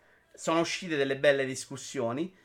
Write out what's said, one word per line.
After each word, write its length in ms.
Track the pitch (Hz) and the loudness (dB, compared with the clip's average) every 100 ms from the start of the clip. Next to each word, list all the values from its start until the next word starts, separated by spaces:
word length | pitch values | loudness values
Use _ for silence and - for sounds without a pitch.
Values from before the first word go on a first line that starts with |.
| _ _ _ | _ _ _
Sono 280 | - - 165 | -10 0 2
uscite 360 | 165 - 185 151 | 2 -2 -2 0
delle 200 | 135 135 | 0 2
belle 280 | 147 139 | 4 4
discussioni. 880 | 131 131 - 135 - 139 117 123 185 - | 2 -4 -8 -10 -8 -2 -2 -2 -6 -8